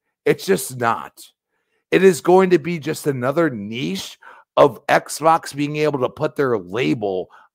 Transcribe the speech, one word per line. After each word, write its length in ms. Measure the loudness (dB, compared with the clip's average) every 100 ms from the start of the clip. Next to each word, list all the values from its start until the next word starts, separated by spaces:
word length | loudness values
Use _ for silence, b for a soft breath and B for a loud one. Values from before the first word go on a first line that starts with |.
| _ _
It's 220 | 0 0 0
just 320 | -2 -2 -4
not. 420 | -2 -2 -6 -18 -20 _ _ _ _ _ _
It 120 | 4
is 200 | 4 4
going 280 | 4 4 6
to 80 | 2
be 200 | 0 -6
just 280 | -6 -4 -4
another 440 | -2 -2 0 -2
niche 680 | -2 -10 -8 -6 -6 -10 -18 B B B 2
of 280 | 2 2 0
Xbox 680 | 0 0 -2 0 0 -2
being 220 | -6 -4 0
able 240 | -2 0
to 80 | -4
put 280 | -4 -6 -2
their 200 | -2 -2
label 720 | -4 -4 -2 -2 -2 -6 -8 b b